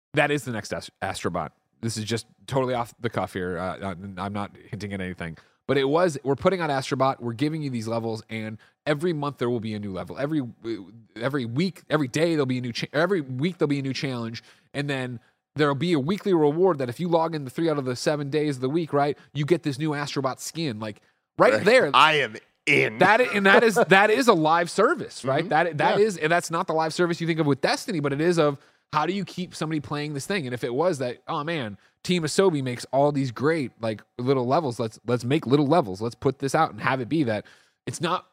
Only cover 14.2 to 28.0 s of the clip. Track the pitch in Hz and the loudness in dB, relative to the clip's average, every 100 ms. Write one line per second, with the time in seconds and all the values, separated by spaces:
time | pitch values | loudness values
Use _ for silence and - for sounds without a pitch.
14.2 | 117 117 - _ _ 143 143 135 127 120 | -8 -10 -16 _ _ -8 -6 -4 -6 -10
15.2 | - _ _ 139 147 139 175 156 139 208 | -16 _ _ 0 0 2 2 2 0 -2
16.2 | 208 170 147 156 190 147 123 117 175 165 | 2 4 4 4 2 2 -2 -4 0 0
17.2 | 165 160 131 - 165 147 127 123 170 147 | 0 -4 -8 -2 0 0 -2 -2 -2 -2
18.2 | 143 151 151 127 131 165 160 143 143 - | -2 -2 -2 -2 -2 -2 0 0 0 -2
19.2 | _ 139 147 170 151 131 156 147 143 143 | _ -6 0 0 0 -4 -4 -4 -4 -4
20.2 | 131 123 - 160 156 107 110 - _ _ | -4 -6 -10 -6 -6 -6 -8 -12 _ _
21.2 | _ - 208 - 190 247 156 - 156 151 | _ 4 4 6 6 6 6 8 8 6
22.2 | 120 110 - _ - 139 131 113 185 226 | 0 -6 -18 _ 2 4 2 4 4 6
23.2 | 247 202 196 208 226 214 156 190 214 233 | 4 4 6 8 6 4 6 6 6 4
24.2 | 240 175 151 170 175 - 240 302 123 - | 4 4 4 2 2 2 2 2 -6 -8
25.2 | 131 143 170 151 175 147 156 196 220 165 | -2 -2 0 0 0 0 2 4 2 2
26.2 | 156 175 - 165 185 160 160 165 175 165 | 0 0 0 -4 2 2 2 2 0 0
27.2 | 165 160 147 139 196 277 - 170 | -2 2 2 2 2 0 -2 -2